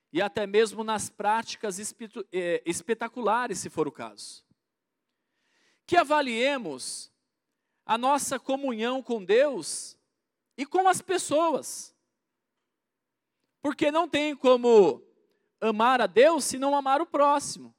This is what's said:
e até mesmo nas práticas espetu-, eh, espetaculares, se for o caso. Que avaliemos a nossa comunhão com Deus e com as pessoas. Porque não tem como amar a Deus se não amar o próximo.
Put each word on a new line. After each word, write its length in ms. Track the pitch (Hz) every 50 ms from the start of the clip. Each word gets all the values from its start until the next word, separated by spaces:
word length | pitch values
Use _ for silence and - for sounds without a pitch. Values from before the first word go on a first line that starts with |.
| _ _ -
e 80 | 156
até 260 | 196 202 202 233 208
mesmo 380 | 196 196 208 226 208 196 208 220
nas 240 | 220 220 208 - -
práticas 680 | _ _ 208 202 214 226 226 - - - - 214 185 190
espetu-, 480 | 214 196 - _ 233 208 _ 240 196 - -
eh, 300 | 180 180 175 170 160 -
espetaculares, 920 | 165 175 170 - - 226 220 240 226 - 254 240 196 214 233 247 247 196 -
se 120 | - 170
for 180 | - - 156 147
o 40 | -
caso. 520 | - 120 113 107 - - - - - _ _ _ _ _ _ _ _ _ _ _ _ _ _ _ _ _ _ _ _ _ _ _ _ _ _ _ _ _
Que 100 | - -
avaliemos 1160 | 349 320 269 302 302 285 262 233 220 247 277 285 269 233 165 139 127 - - - - - - _ _ _ _ _ _ _ _ _ _ _ _ _ _ _
a 140 | - 214 233
nossa 400 | 240 262 285 285 - - 277 247
comunhão 640 | - - 269 269 277 269 240 214 220 240 254 269 240
com 220 | - 240 226 185
Deus 760 | 175 202 240 277 302 262 190 147 - - - - - - _ _ _ _ _ _ _ _ _ _ _ _
e 80 | - -
com 240 | - - 359 370 381
as 140 | 359 - -
pessoas. 920 | - 370 349 - - 285 294 339 330 294 165 123 - - - - - _ _ _ _ _ _ _ _ _ _ _ _ _ _ _ _ _ _ _ _ _ _ _ _ _ _ _ _ _ _ _ _ _ _
Porque 300 | _ 277 285 - 311 294
não 180 | 294 320 349 311
tem 260 | - 285 294 302 294
como 680 | - - 254 254 247 240 240 233 214 190 160 120 120 - _ _ _ _ _ _ _ _ _ _ _
amar 400 | - 220 220 208 226 247 269 247
a 60 | 220
Deus 380 | 196 170 208 254 311 339 302 233
se 140 | - - 262
não 160 | 269 277 285
amar 280 | 285 277 277 269 285 339
o 40 |
próximo. 680 | 330 - 294 285 285 285 285 - - - 180 127 117 _